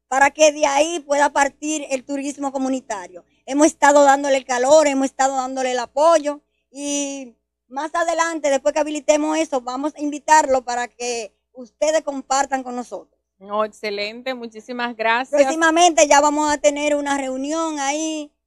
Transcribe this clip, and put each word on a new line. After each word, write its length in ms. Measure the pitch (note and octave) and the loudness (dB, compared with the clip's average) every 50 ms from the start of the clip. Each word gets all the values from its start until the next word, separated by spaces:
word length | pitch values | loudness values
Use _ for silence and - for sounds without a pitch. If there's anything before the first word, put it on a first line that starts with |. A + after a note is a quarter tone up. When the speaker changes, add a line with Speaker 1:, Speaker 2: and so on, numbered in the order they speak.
| _ | _
Speaker 1:
para 240 | _ B3+ C4+ C#4 D4 | _ 0 2 2 2
que 220 | - D4+ D#4 D4+ C#4+ | 4 4 4 4 4
de 140 | D4+ D4 | 2 0
ahí 340 | C#4+ C#4 C#4 D#4 E4 F4 F4 | 0 2 0 0 0 -2 -6
pueda 300 | C#4 D4 C#4+ C#4+ C#4+ C#4+ | -4 -2 0 2 2 2
partir 540 | D4 D4 C#4 C#4 - _ D4+ D4+ D#4 D4+ C#4+ - | 2 0 0 0 -2 _ -8 -6 -6 -6 -6 -6
el 140 | C4+ C4 A#3 | -6 -6 -6
turismo 480 | - C#4+ C#4 C4+ C#4+ C4+ C#4 C#4+ C4+ C4 | -6 -8 -6 -6 -8 -8 -8 -8 -6 -4
comunitario. 720 | C4+ C4 C4 C4 B3+ - - A3 G3 F3+ F3+ F3+ E3+ - _ _ _ _ | -4 -4 -4 -4 -6 -6 -10 -10 -12 -12 -14 -18 -20 -20 _ _ _ _
Hemos 220 | A#3 C4+ C#4+ D4+ | -4 2 2 2
estado 380 | D#4+ - _ D4 C#4 C#4+ C#4+ C#4+ | 2 4 _ 4 4 6 6 6
dándole 320 | C#4 C4+ C#4 C#4+ C#4 C4+ | 6 4 4 2 0 -2
el 80 | C4+ B3+ | -2 -2
calor, 420 | - B3 A#3+ B3 C4+ D4+ D#4 D4+ | -2 -2 0 4 6 6 6 6
hemos 200 | C#4+ C4+ C4+ C4+ | 4 2 0 -2
estado 280 | C4+ - - C4 C4+ C4+ | -2 0 0 0 0 0
dándole 380 | C4 B3+ C4 C4 C4 B3+ B3+ B3 | -2 -6 -6 -6 -4 -4 -4 -4
el 60 | B3 | -4
apoyo, 600 | A#3 - _ C#4 D4+ E4+ E4+ D#4 C#4+ D4 C#4+ D4 _ _ _ _ _ _ | -6 -4 _ 2 4 4 4 2 0 -4 -6 -8 _ _ _ _ _ _
y 640 | B3 C#4 C#4+ C#4+ C#4+ C#4+ C#4+ C#4 C#4 C#4 C4 A#3+ A3+ _ _ _ _ _ _ _ | -16 -10 -8 -6 -4 -4 -4 -6 -8 -10 -12 -16 -18 _ _ _ _ _ _ _
más 240 | B3 - D#4 D4+ - | -10 -8 -8 -4 -4
adelante, 560 | E4+ E4 E4+ E4 D#4+ E4 E4+ E4 D#4 C#4+ C#4+ | -2 -2 -2 0 -2 -2 -2 -2 -4 -2 -2
después 220 | C#4 C4+ - D4 C#4+ | -2 0 0 -2 -2
que 80 | D#4 | -2
habilitemos 560 | D4 D#4 D4+ D4+ C4 - D4+ D4+ D4+ D#4 D#4 D#4+ | -2 -4 -6 -2 2 2 2 2 2 0 -2 -2
eso, 220 | D#4+ - C#4+ C4 | -2 -2 -4 -6
vamos 340 | A#3+ B3 B3 C4+ C#4+ D#4 - | -6 -6 -6 -6 -6 -6 -6
a 40 | D4 | -6
invitarlo 640 | D4 D4 D4 C#4+ - D#4 D4+ D#4 D4+ C4+ C4 C4 A#3 | -8 -8 -8 -6 0 4 4 4 4 4 0 -2 -2
para 220 | A#3+ A#3+ A#3+ A#3+ A#3+ | -4 -6 -6 -6 -8
que 440 | _ - A#3+ B3 A#3+ A#3 G#3+ - _ _ _ _ _ | _ -8 -8 -6 -6 -6 -8 -10 _ _ _ _ _
ustedes 500 | C4 B3 - _ _ D4 D#4 D#4 D#4+ D4 | -20 -20 -20 _ _ 0 0 0 0 -2
compartan 600 | D4 C#4 C4+ - - C4 C#4 C4+ C4 C#4 C4 B3 | -4 -8 -8 -6 -2 -2 -2 0 -2 -4 -6 -6
con 120 | B3 B3 | -8 -10
nosotros. 420 | B3 A#3 - G#3 F3 D#3+ _ _ _ _ _ _ _ | -10 -10 -10 -12 -16 -16 _ _ _ _ _ _ _
Speaker 2:
No, 260 | F#3+ G3+ G#3 G#3+ G#3+ | -12 -6 -4 -4 -4
excelente, 680 | G#3+ G#3 - - G#3+ G3+ G3+ G#3 G#3 A3+ A#3+ B3 C4 C4 | -4 -6 -8 -8 -8 -6 -6 -6 -8 -10 -10 -8 -8 -8
muchísimas 600 | A#3+ A#3 A#3 A3 G#3+ - - B3 A#3+ A#3+ A#3+ A#3+ | -8 -10 -14 -14 -16 -14 -12 -8 -6 -6 -6 -6
gracias. 460 | G#3+ A3 A3+ A3+ A#3+ C4 - - D4 | -2 -2 0 0 0 -2 0 2 2
Speaker 1:
Próximamente 680 | C#4 C4+ D#4+ D#4+ E4 D#4+ D#4+ E4+ F4 F4 D#4 E4 D#4 | 2 2 2 2 2 2 4 6 4 4 6 4 4
ya 140 | C#4+ D4 C#4 | 6 6 6
vamos 300 | D4 D4+ D4 D4+ D4+ D4+ D4 | 6 4 2 0 0 -2 -2
a 60 | D4 | 0
tener 360 | - D4 C#4+ C#4+ D4 D4+ D4 | 0 0 0 0 0 -2 -2
una 220 | D4 C#4+ C#4+ C#4 | -2 -2 -2 -4
reunión 640 | C#4 C4+ C4 C4 C4 C4+ C#4+ D#4 E4 D#4+ D#4+ D4+ C#4+ | -4 -4 -4 -6 -6 -6 -4 -4 -4 -4 -4 -4 -4
ahí 500 | C#4 C#4 D4 D#4 D#4+ D#4+ D#4 D4+ D4 D4 _ _ _ | -4 -4 -4 -4 -4 -4 -6 -8 -10 -12 _ _ _